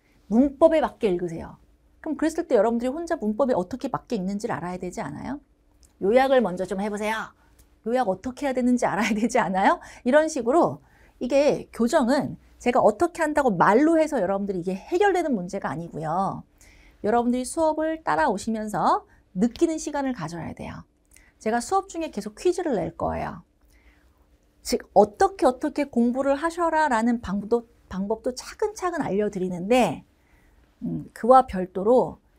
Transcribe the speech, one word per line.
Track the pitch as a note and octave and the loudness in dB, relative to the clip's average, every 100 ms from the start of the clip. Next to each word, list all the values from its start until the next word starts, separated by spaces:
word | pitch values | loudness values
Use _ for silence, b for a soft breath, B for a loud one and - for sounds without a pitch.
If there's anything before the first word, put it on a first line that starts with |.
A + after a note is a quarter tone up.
| b b - | b b 0
문법에 | A3 C#4 C#4 D#4+ D#4 | 2 2 4 4 4
맞게 | A3+ - G#3 | 0 -2 0
읽으세요. | F3+ F3 E3 F3 - _ _ _ _ | 0 -4 -8 -14 -18 _ _ _ _
그럼 | D#4+ D4 | -8 -2
그랬을 | D#4 D#4+ E4 | -2 -2 0
때 | B3 | 2
여러분들이 | A3 A#3 B3 | 2 0 -4
혼자 | D4+ E4+ E4 | -6 -6 -4
문법에 | G#3+ G#3+ C4 | -4 -2 0
어떻게 | G3+ F3+ - B3+ | 0 -4 -6 -6
맞게 | - - A3+ | -8 -6 -6
읽는지를 | F#3 G3+ A3 C#3+ | -4 -6 -6 -6
알아야 | F3 F#3 | -6 -8
되지 | F3+ F3+ | -10 -10
않아요? | F#3 - - C#4+ _ _ _ _ _ - | -10 -10 -10 -12 _ _ _ _ _ -4
요약을 | F#3 B3 C4+ C4 | 2 4 4 2
먼저 | G3 F3+ F#3 | 2 -4 -6
좀 | G3 | -4
해보세요. | G#3+ G#3 G#3+ A3 F#3 _ b b _ _ A3 | -6 -4 -4 -6 -8 _ b b _ _ -4
요약 | B3+ A#3 | -2 -2
어떻게 | F#3 B3+ B3 C#4+ | -4 -6 -6 -4
해야 | |
되는지 | B3+ B3 B3 F3+ | 0 2 2 0
알아야 | E3+ G#3 | 0 -2
되지 | G#3+ A3 A#3+ | 0 0 2
않아요? | F3 F#3+ A3+ E4+ B B | 0 2 2 2 B B
이런 | B3 D4 D#4 | 2 4 4
식으로 | D4+ A3+ E4 G#3+ C3+ b b b b | -2 2 4 4 0 b b b b
이게 | B3 C#4 D4 E3+ - | 0 4 4 2 -4
교정은 | - A#3 - A#3 C#4+ - - b b | -2 2 2 2 2 0 -8 b b
제가 | B3 A#3+ | 0 4
어떻게 | G3+ A3 E4+ F4 | 4 4 -2 0
한다고 | D#4 D4+ C4 | 0 2 2
말로 | E3+ E3 A3 D4+ E4 | 4 4 6 6 4
해서 | D#4 C#4 | 2 0
여러분들이 | F3+ G3 G3+ F#3 | 0 -2 -4 -6
이게 | F3 | -4
해결되는 | F#3+ - F4 G4+ F4+ D#4+ G#3+ | -6 -4 2 2 2 0 -2
문제가 | F3 G3 F#3 | -4 -6 -6
아니고요. | D3+ E3+ D3 D#3 F3 F#3+ - - _ b b b b | -8 -10 -8 -4 -2 -2 -6 -14 _ b b b b
여러분들이 | G3+ A#3 A#3+ B3 B3+ | 0 0 0 -2 -4
수업을 | E4 D#4+ D#4 D#4+ D#4+ | -2 0 0 -2 -4
따라오시면서 | - D4+ D4+ G3+ - A3 G#3+ F3+ G#3 F#4+ b b b | -2 0 0 0 -4 -6 -4 -2 0 0 b b b
느끼는 | F#3 A#3 - E4 D#4+ | -2 -2 0 -2 -2
시간을 | D#4+ C#4+ C4+ | -6 -4 -4
가져야 | B3 D#3+ E3+ E3 | -6 -8 -8 -10
돼요. | - - E3 - _ _ b b b | -12 -12 -14 -18 _ _ b b b
제가 | A3 A#3+ | -2 -2
수업 | A#3 F#4+ F#4+ | 0 -2 -2
중에 | E4+ D#4 | -8 -6
계속 | - G#3 - | -6 -10 -2
퀴즈를 | F4+ F4+ E4+ G#3 | -2 0 0 -2
낼 | E3 - | -2 -4
거예요. | E3 D#3+ D3+ E3+ - _ _ b b b b b b _ _ _ | -6 -4 -8 -10 -18 _ _ b b b b b b _ _ _
즉, | - B3 - | -4 -4 2
어떻게, | F#3+ G#3 - F#4+ F#4+ D4 | 4 4 4 0 4 0
어떻게 | - D4+ D4 | 2 -6 -4
공부를 | C#4 A#3 A#3+ B3 C#4 C#4 | -4 0 0 0 0 0
하셔라라는 | E4 E4+ E4 D#4 D4+ A3+ A#3 A#3+ | -2 -2 0 2 2 2 2 0
방법도, | - G3+ G#3 A#3 A#3 _ _ | -2 -6 0 -2 -2 _ _
방법도 | F#3+ G3 A3 B3+ B3 | -8 -4 -4 -4 -8
차근차근 | - - G#4+ G#4 F4+ E4 | -14 -6 -6 -4 -6 -4
알려드리는데, | - G3 G#3 F#3+ F#3 F3 F#3+ B3 G3 C3 - b b b b b b _ | -2 -2 -2 -4 -6 -6 0 2 2 -2 -12 b b b b b b _
음, | - E3 - | -8 -8 -10
그와 | - A3 C4 B3+ | -6 6 6 6
별도로 | F#3+ F3+ F#3+ G3+ B3+ E3 - _ | -4 -6 -2 4 4 4 -4 _